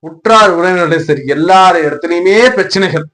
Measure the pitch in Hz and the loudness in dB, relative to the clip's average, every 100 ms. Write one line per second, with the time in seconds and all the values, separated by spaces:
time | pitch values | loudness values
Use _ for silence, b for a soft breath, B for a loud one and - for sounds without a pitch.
0 | 160 160 - 220 208 170 175 180 170 165 | -20 -8 2 4 4 0 -2 -2 -2 -2
1 | 160 147 131 143 165 190 190 175 151 147 | -2 -4 -4 -4 2 4 4 2 -2 -4
2 | 165 170 180 208 247 190 185 190 190 156 | -6 -2 0 2 2 0 -4 -4 -4 -4
3 | 151 | -10